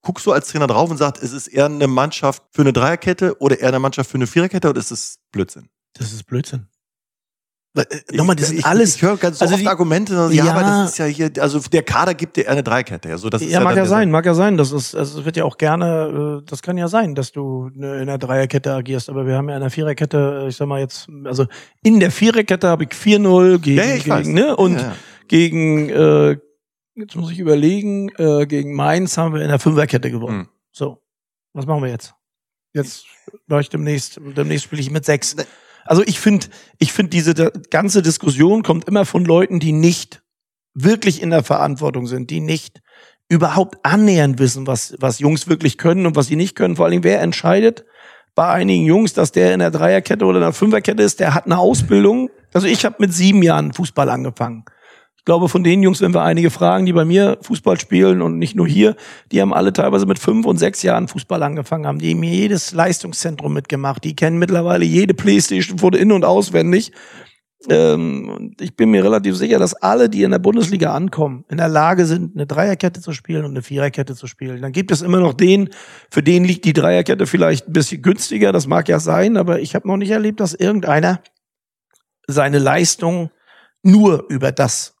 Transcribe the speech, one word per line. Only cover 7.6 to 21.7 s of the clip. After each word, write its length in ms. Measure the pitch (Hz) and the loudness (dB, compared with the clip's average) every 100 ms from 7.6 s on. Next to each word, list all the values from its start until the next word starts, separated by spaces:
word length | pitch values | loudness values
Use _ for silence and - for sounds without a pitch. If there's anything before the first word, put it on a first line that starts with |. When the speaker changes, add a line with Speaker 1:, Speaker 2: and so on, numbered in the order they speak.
| _ | _
Speaker 2:
Weil, 120 | - 143 | -6 -6
äh, 240 | 151 - - | -8 -8 -2
nochmal, 200 | 165 165 | 0 0
das 100 | 147 | -2
Speaker 1:
Ich, 40 | |
Speaker 2:
sind 100 | 160 | -2
Speaker 1:
ich, 60 | 151 | 0
Speaker 2:
alles 300 | 190 220 - | 2 2 2
Speaker 1:
ich 60 | |
höre 140 | 175 202 | 0 0
ganz 220 | 180 151 | -2 0
Speaker 2:
also 140 | 170 | 0
Speaker 1:
oft 80 | 190 | 2
Speaker 2:
die 40 | 196 | 0
Speaker 1:
Argumente, 460 | 180 175 160 208 185 | 0 0 0 0 0
sagen, 180 | 165 | 2
„Ja, 120 | 160 160 | 4 2
Speaker 2:
Ja. 60 | |
Speaker 1:
aber 100 | 165 | 2
das 260 | 196 202 190 | 2 2 0
ist 60 | - | -2
ja 80 | 156 | -6
hier, 240 | 147 160 143 | -2 -4 -2
also 200 | 143 147 | -2 -2
der 240 | 131 165 | 0 -2
Kader 320 | 156 - 175 160 | 0 -2 0 -2
gibt 200 | 160 - | -6 -4
dir 80 | - | -2
eher 60 | |
eine 100 | 139 | -2
Dreierkette“, 440 | 120 117 120 87 80 | 0 -2 -4 -10 -10
ja, 80 | 80 | -8
so, 100 | 107 | -6
das 120 | 113 | -6
ist 100 | - | -2
Speaker 2:
Ja, 80 | 175 | 0
Speaker 1:
ja 40 | |
Speaker 2:
mag 80 | - 190 | 2 2
Speaker 1:
dann 20 | |
Speaker 2:
ja 60 | |
Speaker 1:
der 60 | 185 | 2
Speaker 2:
sein, 200 | 208 202 | 2 2
mag 160 | 156 165 | 2 2
ja 80 | |
sein, 240 | 165 202 185 | 2 2 2
das 140 | 135 | 0
ist, 240 | 143 123 - | -2 -6 -8
also 240 | 143 151 | -8 -6
es 60 | 147 | -8
wird 120 | 165 | -4
ja 60 | |
auch 140 | - - | -6 -2
gerne, 800 | 156 160 175 165 156 147 147 147 | -2 0 -2 -2 -4 -6 -6 -8
äh, 40 | 147 | -12
das 140 | 139 | -14
kann 140 | - 180 | -8 -6
ja 100 | 170 | -2
sein, 260 | 214 208 | -2 -2
dass 200 | 139 127 | -4 -8
du 360 | - 139 131 127 135 | -8 -8 -8 -10 -12
ne, 240 | 139 135 | -10 -8
in 60 | 135 | -6
der 100 | 139 | -8
Dreierkette 560 | 127 131 135 143 139 | -4 -2 0 -2 -4
agierst, 360 | 135 123 131 - | -6 -6 -8 -6
aber 180 | 135 131 | -6 -4
wir 80 | 131 | -4
haben 120 | 143 | -4
ja 60 | 139 | -6
in 60 | |
der 80 | 135 | -6
Viererkette, 760 | 139 156 143 151 151 139 143 135 | -4 -4 -2 -2 0 0 -2 -8
äh, 20 | |
ich 80 | 123 | -6
sag 120 | 143 | -4
mal 120 | 139 | -4
jetzt, 280 | 135 - - 147 139 | -4 -8 -20 -16 -10
also 200 | 131 131 - - | -2 -4 -4 -20